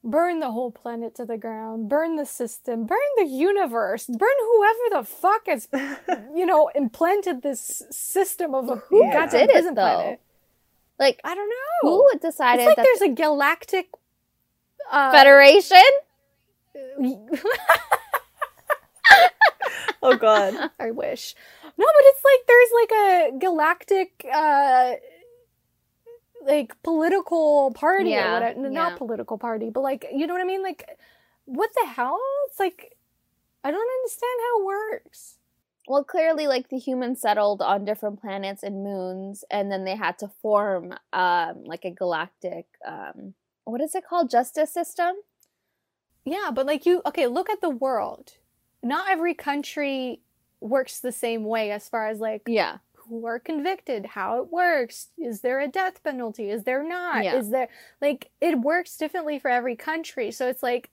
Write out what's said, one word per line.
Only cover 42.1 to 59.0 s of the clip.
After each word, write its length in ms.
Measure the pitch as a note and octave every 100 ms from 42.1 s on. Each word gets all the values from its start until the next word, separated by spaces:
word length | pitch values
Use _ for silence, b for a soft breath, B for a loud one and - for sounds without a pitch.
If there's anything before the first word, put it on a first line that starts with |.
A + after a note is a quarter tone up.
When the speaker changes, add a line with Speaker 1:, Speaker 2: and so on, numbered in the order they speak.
| D#3+ F3 _ F#3 E3+ - _ -
Speaker 3:
um, 480 | - - - G3+ F#3+ _ _
what 180 | - A#3+
is 120 | D4+
it 120 | F#4+ -
called? 220 | F4 C#4
Justice 420 | A#3 B3+ - D#4
system? 440 | F4 E4+ - F4 F#4+ - _ _ _ _ _ _ _ _ _
Speaker 1:
Yeah, 260 | - F4+ F#4+
but, 100 | B3
like, 220 | C4+ D4 -
you, 160 | F4+
okay, 220 | - D4 B3+
look 240 | C4 F#4
at 100 | G#4
the 100 | F4
world. 640 | B3 C4+ A#3+ G3+ - - _ _ _ _ _
Not 280 | A#3 D4 F#4+
every 240 | F#4 E4+
country 880 | E4+ - C#4+ C#4+ - C#4+ C4+ B3+ - _ _ _ _
works 400 | A3 C4 B3+ -
the 120 | B3
same 320 | A#3 A#3+ A3+
way 260 | G#3+ A3+ G#3+
as 160 | G#3 -
far 180 | A#3 A3
as, 120 | A3
like, 240 | A3 G#3+ A#3
Speaker 3:
Yeah. 320 | A3+ E3 - _
Speaker 1:
who 320 | _ A3+ A#3 A#3
are 120 | A#3
convicted, 680 | - D#4 D4+ F#4+ - A#3 G#3
how 320 | G#3 F#3+ A#3
it 120 | F4+
works, 580 | E4+ F4+ D#4 A#3+ - - -
is 220 | D#4 G#3+
there 180 | B3+ C4
a 80 | C#4+
death 340 | F#4+ F#4 F#4
penalty, 460 | D#4+ C4 A#3 A3 G3+
is 160 | G#3+
there 180 | G#3 C4
not, 420 | D#4 F4+ F4+ C4+
Speaker 3:
Yeah. 120 | A3+ B3+
Speaker 1:
is 140 | G#3
there, 180 | B3+ B3 b b b
like, 300 | C#4+ C#4+ - _
it 200 | E4+ D4
works 360 | B3+ E4+ F4
differently 420 | -